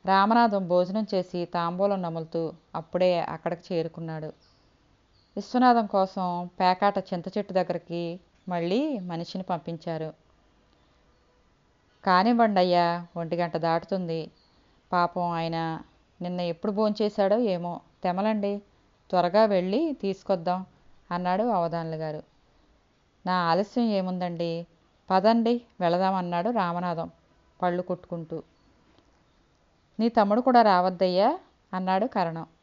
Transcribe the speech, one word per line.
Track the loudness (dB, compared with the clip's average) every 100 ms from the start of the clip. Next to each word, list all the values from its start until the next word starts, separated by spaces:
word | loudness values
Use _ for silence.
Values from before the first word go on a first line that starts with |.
| 2
రామనాథం | 2 4 4 4 2 2
భోజనం | 2 2 -2 -2
చేసి | -4 -2 -6
తాంబూలం | -4 -4 -4 0 0 0
నములుతూ | -4 -6 -6 -4 -4 -8 _
అప్పుడే | -10 -6 0 2 2
అక్కడికి | -2 -6 -6 -6 -4
చేరుకున్నాడు. | -4 -4 -8 -10 -10 -12 -14 _ _ _ _ _ _ _ _ _ -12
విశ్వనాథం | -4 4 6 4 2
కోసం | 0 0 -2 -4 -4 -8 0
పేకాట | 2 4 2 0
చింత | -4 -8 -4 -6
చెట్టు | -2
దగ్గరికి | -2 -2 -4 -6 -6 -6 -8 _ _ -8
మళ్ళీ | -4 0 0 0 -4
మనిషిని | -6 -8 -8 -10
పంపించారు. | -6 -6 -6 -8 -6 -6 -8 -12 _ _ _ _ _ _ _ _ _ _ _ _ _ _ _ _ _ _ 2
"కానివ్వండయ్యా, | 4 4 4 4 4 4 4 2 0 -8 -10
ఒంటి | -6 -2
గంట | -2 -2
దాటుతుంది. | 0 -2 -2 -4 -4 -6 -8 _ _ _ _ _ _
పాపం | 0 0 -2
ఆయన | -4 -2 -2 -2 -4 -6 -12 _ _ _
నిన్న | -8 -4
ఎప్పుడు | -4 -4 -4
భోంచేశాడో | 0 0 0 -2 0 2 2
ఏమో, | 0 -2 -4 -10 _ _
తెమలండి, | -4 -2 -2 -2 -2 -6 -10 _ _ _ _
త్వరగా | 0 2 4
వెళ్ళి | 4 4 2 0 -2 -2
తీసుకొద్దాం," | -4 -6 -4 -4 -2 -4 -6 _ -20 -20 _
అన్నాడు | -4 0 0
అవధానులు | 2 0 0 -2 -6 -6
గారు. | -6 -8 -14 _ _ _ _ _ _ _ _ _ -2
"నా |
ఆలస్యం | 0 2 2 0 -2
ఏముందండి, | 0 0 -2 -4 -6 -4 -4 -4 -10 _ _ _ 0
పదండి | 2 4 4 2 0 -4 -2
వెళదాం," | 0 2 2
అన్నాడు | 0 -2 -2 0
రామనాథం | 0 -2 -2 -4 -4 -8 _ _ _ _ _
పళ్ళు | -2 -2
కొట్టుకుంటూ. | -4 -6 -6 -10 -8 -12 -12 _ _ _ _ _ _ _ _ _ _ _ _ _ _ -2
"నీ | 0
తమ్ముడు | 2 4 4
కూడా | 6 6
రావద్దయ్యా," | 8 6 4 2 2 4 2 2 _ _ _
అన్నాడు | -6 0 0 0
కరణం. | -2 -2 -4 -12 _